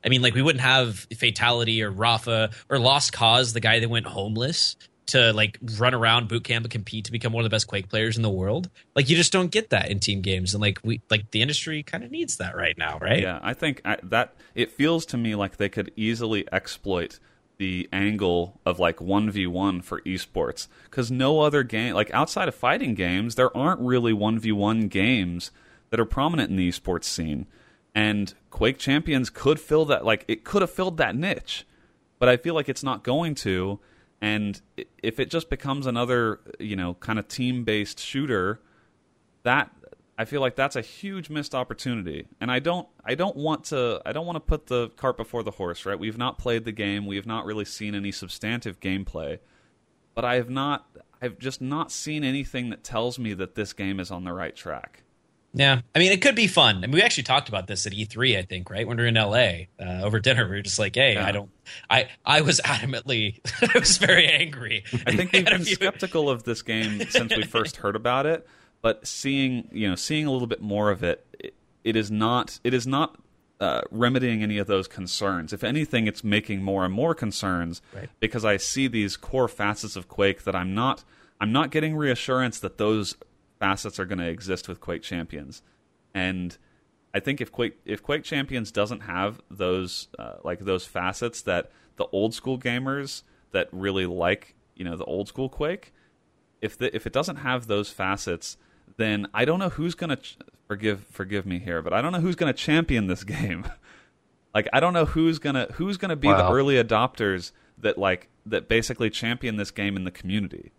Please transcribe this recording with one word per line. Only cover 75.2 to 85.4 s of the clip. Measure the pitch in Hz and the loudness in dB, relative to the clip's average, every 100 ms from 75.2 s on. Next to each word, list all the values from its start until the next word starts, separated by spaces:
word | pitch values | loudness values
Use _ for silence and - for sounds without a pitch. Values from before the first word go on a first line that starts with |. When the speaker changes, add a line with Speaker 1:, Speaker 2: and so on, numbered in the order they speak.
| 101 92 80 | 0 -2 -4
Speaker 2:
If | 101 110 | -6 -2
anything, | 147 147 123 107 | -2 0 0 0
it's | - | -2
making | 110 104 104 98 | 0 0 0 -6
more | 98 98 92 | -2 0 0
and | |
more | 98 160 | 0 -2
concerns | 160 110 - 98 90 85 85 _ | -2 -4 -4 -2 -2 -4 -8 _
Speaker 1:
Right. | 98 90 _ | -14 -14 _
Speaker 2:
because | 113 120 107 | -4 0 0
I | 101 | 0
see | - 135 135 | 0 -2 0
these | 113 101 - | 0 -2 -4
core | - 131 120 | -4 0 0
facets | - 104 104 107 95 | 0 -2 -2 -8 -10
of | 87 | -10
Quake | - 98 95 - | 2 2 2 -2
that | 92 | -2
I'm | 92 | -2
not, | 98 127 - - _ _ _ | 0 0 -2 -10 _ _ _
I'm | 107 | 0
not | 127 151 | 2 2
getting | 156 156 151 | 0 -2 0
reassurance | 143 120 - 127 127 - | 0 0 0 0 0 -4
that | 95 - | -10 0
those | 107 110 95 - - _ _ _ | 2 2 -2 -8 -18 _ _ _
facets | 98 98 107 - | 0 0 -4 -8
are | 92 | -6
gonna | 92 85 | -4 -4
exist | 85 95 90 - | -6 -4 -6 -6
with | 87 | -12
Quake | - 87 | -8 -8
Champions. | - 87 85 78 | -6 -8 -8 -12